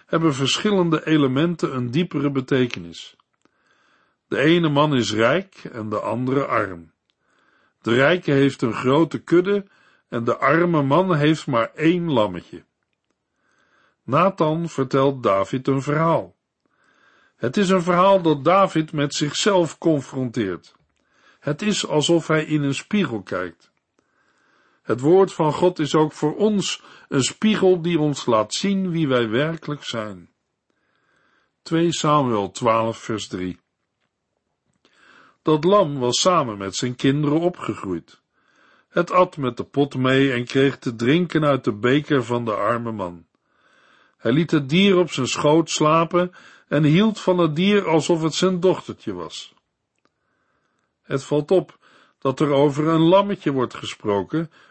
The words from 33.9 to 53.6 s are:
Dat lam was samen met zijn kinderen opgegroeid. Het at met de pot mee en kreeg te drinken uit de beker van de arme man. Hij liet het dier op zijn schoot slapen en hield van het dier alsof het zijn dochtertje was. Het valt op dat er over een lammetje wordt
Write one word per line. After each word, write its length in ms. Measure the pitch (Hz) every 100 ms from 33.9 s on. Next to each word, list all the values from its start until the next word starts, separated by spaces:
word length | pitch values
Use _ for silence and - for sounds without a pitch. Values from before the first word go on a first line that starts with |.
| _ _ _ _ _ _ _ _ _ _ _ _ - _ _
Dat 220 | - 156
lam 340 | 165 208 165 143
was 220 | 123 120
samen 380 | 185 175 127 104
met 180 | 98 -
zijn 200 | 123 123
kinderen 440 | 135 143 147 151
opgegroeid. 800 | 175 175 - 104 98 85 - _ _ _ _ _ _ _ _
Het 220 | - 175
at 260 | 180 180 156
met 200 | 127 120
de 80 |
pot 320 | - - 143 131
mee 360 | 131 131 139
en 120 | 120
kreeg 340 | 120 135 139 -
te 160 | 135
drinken 500 | 113 120 165 180 160
uit 200 | 151 131
de 80 | 123
beker 520 | 104 120 143 147 143
van 200 | 117 120
de 100 | 117
arme 380 | 101 104 120 117
man. 340 | 107 90 85 82 _ _ _ _ _ _ _ _ _
Hij 160 | 120
liet 180 | 139 170
het 180 | 160 135
dier 300 | 165 202 180
op 120 | 170
zijn 160 | - 120
schoot 440 | - 147 160 160
slapen 640 | - 151 160 165 175 180 - - - -
en 160 | 147
hield 360 | 151 160 220 208
van 180 | - 180
het 180 | 170 151
dier 320 | 190 208 185
alsof 340 | 160 - 170
het 120 | 160
zijn 260 | - 185 185
dochtertje 520 | 185 160 - 104 -
was. 420 | 90 80 - - _ _ _ _ _ _ _ _ _ _ _ _ _ _ _
Het 200 | - 139
valt 260 | - 151 147
op 280 | 185 156 _ _ _ _ _
dat 220 | 135 131
er 100 | 147
over 380 | 139 147 139 156
een 120 | 160
lammetje 520 | 165 190 202 202 156
wordt 220 | 135